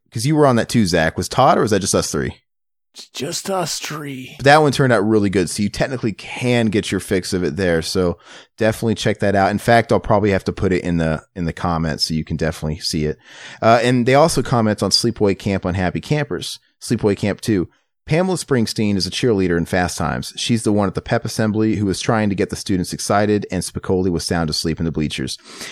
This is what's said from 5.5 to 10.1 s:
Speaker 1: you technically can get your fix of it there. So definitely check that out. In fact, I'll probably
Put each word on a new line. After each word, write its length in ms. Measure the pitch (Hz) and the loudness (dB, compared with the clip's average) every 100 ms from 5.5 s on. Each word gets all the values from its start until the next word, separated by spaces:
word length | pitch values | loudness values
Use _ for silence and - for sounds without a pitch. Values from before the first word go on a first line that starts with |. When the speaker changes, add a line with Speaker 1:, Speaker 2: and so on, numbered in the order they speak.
| - | 0
Speaker 1:
you 80 | 104 | -2
technically 420 | - 123 127 120 | -2 -4 -2 -4
can 540 | 95 - - 123 123 113 | -4 -10 -6 0 2 2
get 260 | 101 - | 0 0
your 80 | 98 | -4
fix 340 | - 95 - | -2 -2 -2
of 100 | 92 | -2
it 120 | 85 76 | -2 0
there. 260 | 92 82 | 0 0
So 360 | 80 95 90 85 - - - - | 0 0 0 -2 -8 -20 -18 -2
definitely 380 | 110 110 117 104 | 0 0 -2 0
check 240 | 120 101 | -2 0
that 160 | 101 98 | 0 2
out. 160 | 95 | 2
In 80 | 104 | 2
fact, 340 | - 117 110 | 4 4 4
I'll 80 | 104 | 0
probably 300 | - | 2